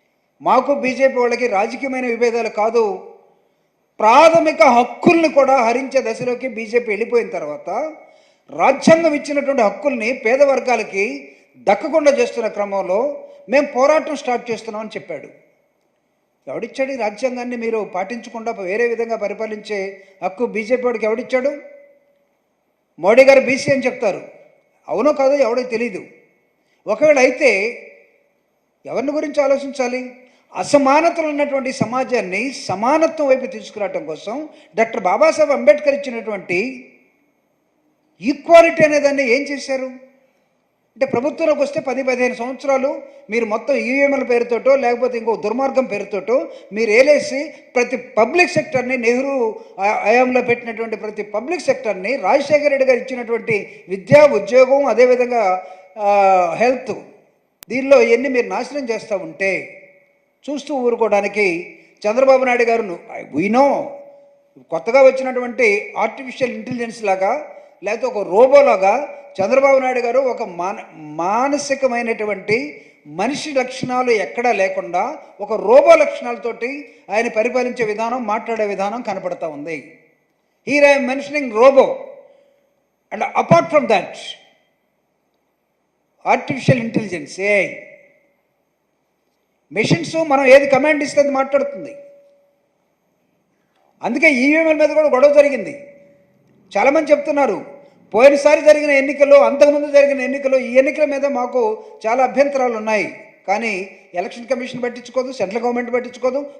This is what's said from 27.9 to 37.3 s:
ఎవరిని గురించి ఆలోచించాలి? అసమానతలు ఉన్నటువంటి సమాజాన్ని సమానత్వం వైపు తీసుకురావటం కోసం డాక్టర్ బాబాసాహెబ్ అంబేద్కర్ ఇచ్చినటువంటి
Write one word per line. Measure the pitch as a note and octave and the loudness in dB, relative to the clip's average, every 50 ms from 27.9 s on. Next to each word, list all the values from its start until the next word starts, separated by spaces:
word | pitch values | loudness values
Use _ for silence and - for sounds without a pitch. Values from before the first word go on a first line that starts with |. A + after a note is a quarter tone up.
| - _ _ _ _ _ _ _ _ _ _ _ _ _ _ _ _ _ _ | -20 _ _ _ _ _ _ _ _ _ _ _ _ _ _ _ _ _ _
ఎవరిని | - D#3 G#3 C4 C#4+ | -8 -6 -4 -4 -2
గురించి | C#4+ D#4 D#4+ D4 - D4 C4+ | -4 -4 -4 -4 -2 0 2
ఆలోచించాలి? | C#4 C#4 B3+ C4+ C4+ - - B3 B3 B3 B3+ B3+ B3 - - - _ _ _ _ _ - | 2 2 0 -2 -8 -6 -4 -4 -4 -4 -6 -8 -10 -16 -20 -20 _ _ _ _ _ -10
అసమానతలు | - - - D4 C#4+ C4+ C4 C#4 D#4 E4 E4+ E4 E4 D#4 | -8 -4 2 2 2 4 4 4 4 4 2 0 0 -4
ఉన్నటువంటి | D4+ D4 C#4+ D4 - C4+ C4+ B3 C4 | -4 -2 -2 -2 -2 -2 -4 -4 -4
సమాజాన్ని | C4 - A3 A3 B3 B3+ C4 G#3+ B3 A3+ G3 F3+ F3+ G3+ B3 C#4 B3+ | -4 -4 -4 -4 -2 -4 -4 -2 -2 -2 -2 -2 -6 -6 -6 -6 -8
సమానత్వం | - - - F#3 F#3+ A3 B3+ D4+ D#4+ D#4+ D#4 D#4 D#4 D4 | -10 -8 -8 -6 -4 0 0 2 2 2 0 0 -2 0
వైపు | C4+ C4 B3 A#3+ | 0 2 0 0
తీసుకురావటం | A3+ - A3 G3+ - - G#3+ G3+ F3+ F#3 E3+ D3+ | -8 -12 -14 -16 -14 -10 -8 -8 -6 -6 -8 -8
కోసం | D#3 D#3 D3 - G3+ A#3 D4 D#4 - - - - _ - | -8 -12 -12 -10 -10 -10 -10 -10 -14 -18 -20 -20 _ -2
డాక్టర్ | G3 A3+ A3+ - A3+ F#3 | -2 -2 -2 -2 -4 0
బాబాసాహెబ్ | F3+ G3 A#3 D4+ D#4+ D#4 D#4 D4+ C#4+ | 0 2 4 4 4 4 2 2 2
అంబేద్కర్ | C4+ A#3+ A#3+ C#4+ D4+ - D4+ C#4+ C#4 | 2 2 4 4 4 4 4 -2 -2
ఇచ్చినటువంటి | - - C4 A#3 A3+ G3+ A3 G#3 F#3 D#3+ - F3+ F3+ A3+ C4 C4 B3 - - _ _ _ _ _ _ _ _ | -2 -4 -8 -10 -10 -8 -8 -10 -10 -8 -6 -4 -4 -4 -4 -8 -12 -20 -20 _ _ _ _ _ _ _ _